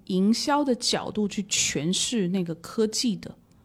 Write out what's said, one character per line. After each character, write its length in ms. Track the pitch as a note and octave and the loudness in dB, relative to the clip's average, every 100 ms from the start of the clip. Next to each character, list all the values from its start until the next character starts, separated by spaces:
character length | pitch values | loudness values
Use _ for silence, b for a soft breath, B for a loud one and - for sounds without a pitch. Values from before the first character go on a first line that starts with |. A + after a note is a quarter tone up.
| - | -2
营 280 | F#3 G3 | 2 4
销 300 | A3+ - C#4+ | 4 2 2
的 100 | C#4+ | 2
角 380 | A#3+ - G3+ - | 0 0 -2 -2
度 160 | G#3 G3+ | -2 -2
去 160 | - | -2
诠 500 | G3 - - D3 D#3 | -2 0 0 0 0
释 360 | F3+ - A#3+ F3+ | 0 0 0 0
那 140 | F#3+ | 0
个 120 | E3+ D#3+ | -2 -6
科 320 | - - G#3+ | -6 0 0
技 280 | A3 B3 E3+ | 0 -2 -2
的。 180 | - - _ - | -8 -16 _ -20